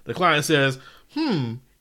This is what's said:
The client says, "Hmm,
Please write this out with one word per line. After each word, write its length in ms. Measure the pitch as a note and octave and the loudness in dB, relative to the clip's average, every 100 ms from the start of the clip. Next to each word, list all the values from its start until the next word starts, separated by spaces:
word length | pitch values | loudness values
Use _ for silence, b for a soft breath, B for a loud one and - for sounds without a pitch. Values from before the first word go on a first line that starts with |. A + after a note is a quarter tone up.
| - | -12
The 100 | D3+ | 0
client 280 | F3+ D3+ | 2 2
says, 360 | D3 D3+ C3+ C3+ b b b | 2 2 2 -2 b b b
"Hmm, 440 | G3 D#4 F3 A#2+ A#2+ - _ | -4 -2 0 -2 -8 -16 _